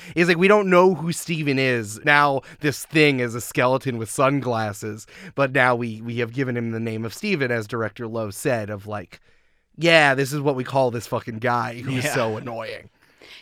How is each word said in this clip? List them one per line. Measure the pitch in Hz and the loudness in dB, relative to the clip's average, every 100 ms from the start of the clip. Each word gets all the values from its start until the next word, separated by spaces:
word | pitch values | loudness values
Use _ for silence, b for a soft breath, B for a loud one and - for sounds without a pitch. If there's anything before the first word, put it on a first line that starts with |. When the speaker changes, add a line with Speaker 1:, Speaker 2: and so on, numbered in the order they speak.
| B 160 | B 0
Speaker 1:
it's | 175 | 2
like, | 170 | 4
we | 190 | 6
don't | 214 190 | 6 6
know | 180 185 151 | 6 6 4
who | 165 | -2
Steven | 160 - 160 143 135 | -6 -4 -2 0 0
is. | 131 120 107 113 | 0 0 -4 -2
Now | 147 147 147 135 B B | 4 6 4 2 B B
this | 147 - | -4 -4
thing | - 156 147 131 | -2 4 4 4
is | 120 117 | -2 -4
a | |
skeleton | - 147 127 131 135 117 | -4 0 2 2 -2 -6
with | 110 | -6
sunglasses, | - 135 139 131 113 107 98 110 107 - B 185 | 0 2 2 -2 -2 -4 -6 -10 -12 -16 B -10
but | - 135 | -2 0
now | 135 127 120 | 4 4 2
we, | 120 107 | -2 -8
we | 117 120 | -6 -4
have | 113 | -4
given | 127 127 120 | -2 -4 -2
him | 117 | -4
the | 113 | -4
name | 113 110 113 | -4 -6 -8
of | |
Steven, | - 208 165 127 | -6 -4 -2 0
as | 117 104 | -2 -4
Director | 117 107 - 117 | -6 -6 -6 -8
Lowe | 113 110 | -6 -6
said, | - 143 117 104 | -4 -2 -2 -4
of, | 104 104 | -10 -10
like, | 104 85 - _ _ _ _ _ - | -10 -12 -20 _ _ _ _ _ -2
"Yeah, | 165 165 143 | 4 6 6
this | 131 131 | 4 0
is | 147 | -2
what | 143 131 | -2 -2
we | 123 | -2
call | 135 127 | 0 0
this | 117 - | -2 -6
fucking | 117 - 110 | -6 -6 -4
guy | 120 120 120 120 | -2 -2 -2 -6
who's | 135 127 | -6 -4
Speaker 2:
Yeah. | 147 | -2
Speaker 1:
so | 123 113 110 | -2 -2 -4
annoying." | 120 113 110 107 - B B B B B | -8 -10 -10 -12 -16 B B B B B